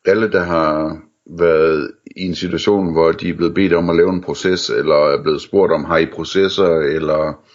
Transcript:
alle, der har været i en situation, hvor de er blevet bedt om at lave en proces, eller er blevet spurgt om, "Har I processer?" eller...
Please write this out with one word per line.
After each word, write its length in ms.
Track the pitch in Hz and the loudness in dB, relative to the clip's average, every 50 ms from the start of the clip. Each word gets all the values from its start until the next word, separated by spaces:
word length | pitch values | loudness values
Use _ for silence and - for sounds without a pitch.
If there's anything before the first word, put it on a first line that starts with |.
| - 92 | 0 0
alle, 240 | 98 110 113 107 95 | 2 2 2 2 0
der 100 | 95 87 | 0 0
har 560 | 87 87 82 80 78 76 78 78 78 78 78 - _ _ _ _ - 85 82 | 0 0 0 0 0 0 -2 -2 -4 -6 -10 -14 _ _ _ _ -14 -4 0
været 520 | 87 85 80 78 78 80 80 76 67 - - _ _ - - | 2 2 4 4 4 2 2 0 -2 -6 -8 _ _ -20 -14
i 60 | - 92 | -8 -8
en 120 | 90 85 | -6 -6
situation, 580 | - - 90 87 78 - - 104 98 95 85 78 | -6 -6 -4 -4 -2 0 0 0 0 0 0 0
hvor 200 | 82 82 82 80 | 2 2 2 2
de 180 | - - 90 | 0 -4 -6
er 40 | 82 | -4
blevet 200 | 71 85 82 - | -2 -2 -2 0
bedt 180 | 92 98 87 87 | 0 0 2 2
om 180 | 85 87 85 | 2 0 2
at 60 | 85 | 2
lave 120 | 82 87 92 | 2 2 2
en 120 | 92 90 | 0 -2
proces, 500 | 90 85 76 - - 92 92 87 - - | -4 -6 -8 -4 -2 -2 -2 -2 -2 -4
eller 240 | 55 60 69 78 78 | -2 -2 0 2 2
er 280 | 73 76 73 71 71 73 | 2 4 2 2 0 0
blevet 180 | 78 76 69 | -2 -2 -4
spurgt 320 | - - - 98 95 80 82 | -4 -2 0 2 2 2 2
om, 120 | 76 73 | 0 -2
"Har 140 | 85 82 82 | 0 0 0
I 80 | 82 | 0
processer?" 720 | 73 - - 82 - - 95 98 95 - 98 98 87 82 | 0 -2 -8 -10 -4 0 0 0 0 2 2 2 2 2
eller... 640 | 80 76 69 76 80 78 76 76 78 78 78 76 - _ _ _ | 2 2 0 -2 -2 -2 -2 0 0 -2 -2 -6 -8 _ _ _